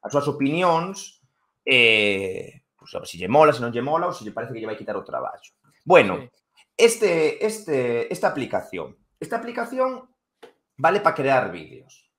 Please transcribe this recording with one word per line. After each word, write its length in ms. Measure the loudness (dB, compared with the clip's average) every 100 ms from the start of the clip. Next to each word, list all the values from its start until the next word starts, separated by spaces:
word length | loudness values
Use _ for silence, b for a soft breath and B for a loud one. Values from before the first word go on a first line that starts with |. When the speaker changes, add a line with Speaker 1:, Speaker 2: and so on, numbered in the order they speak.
Speaker 1:
as 80 | -2
súas 160 | -2 -2
opinións, 920 | -2 -2 2 2 2 0 -10 -16 _ _ _ _ _ 2
eh, 960 | 6 6 6 4 0 -2 -6 -12 -18 _ _
pues, 160 | -14 -14
a 80 |
ver 40 | -12
si 80 | -10
lle 80 | 0
mola, 220 | 6 6
se 80 | 4
non 100 | -2 -4
lle 80 |
mola, 240 | -2 -2 -2
ou 80 | -6
se 80 |
lle 80 | -12 -10
parece 160 | -10 -10
que 40 |
lle 60 | -8
vai 80 | -10
quitar 160 | -8 -8
o 80 | -8
traballo. 460 | -8 -8 -12 _ _ _ _ 4
Bueno, 320 | 6 6 -2
Speaker 2:
Sí. 80 | -8 _ _ b b 2
Speaker 1:
este, 680 | 4 4 0 2 0 0 -4
este, 640 | -4 -4 -2 0 -2 -4
esta 160 | -2 -2
aplicación, 640 | -2 -4 -4 -6 -10 -12 -14 _ _
esta 160 | -8 -8
aplicación 720 | -8 -8 -8 -2 -2 -2 -14 _ _ _ -20 _ _ _
vale 200 | 2 4
pa 140 | 0 0
crear 360 | 2 2 2
vídeos 600 | -8 -16 -20 _ _ _